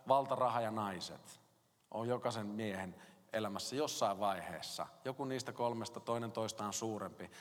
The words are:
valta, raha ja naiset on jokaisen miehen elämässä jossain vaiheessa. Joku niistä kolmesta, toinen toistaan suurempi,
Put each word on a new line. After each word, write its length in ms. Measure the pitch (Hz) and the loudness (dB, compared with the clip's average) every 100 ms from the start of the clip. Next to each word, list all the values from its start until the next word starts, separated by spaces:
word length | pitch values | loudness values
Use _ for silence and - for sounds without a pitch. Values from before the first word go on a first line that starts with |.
| 120 | 4
valta, 260 | 135 135 | 6 6
raha 260 | 127 123 120 | 4 4 4
ja 100 | 110 | 2
naiset 680 | 110 104 90 - - - - _ _ _ _ _ | 2 0 -2 -6 -10 -14 -20 _ _ _ _ _
on 180 | 107 117 | -2 0
jokaisen 380 | 123 120 110 104 | 2 2 -2 -2
miehen 480 | 107 107 95 92 87 - - - | -2 -2 -2 -4 -8 -16 -20 -4
elämässä 440 | 110 104 101 - 131 | -2 -2 -2 -2 0
jossain 440 | 147 - 110 98 | 0 2 2 4
vaiheessa. 680 | 104 92 80 80 - - 80 - | 2 2 -2 -6 -6 -6 -6 -6
Joku 200 | 131 131 | -6 -4
niistä 280 | 135 131 120 | -2 -2 -4
kolmesta, 480 | 113 120 117 107 - | 0 0 2 -4 -6
toinen 320 | - 117 117 | 0 0 0
toistaan 400 | 113 110 - 104 | 0 -2 0 -2
suurempi, 580 | - 113 104 95 82 87 - | 0 -2 -2 -4 -6 -12 -12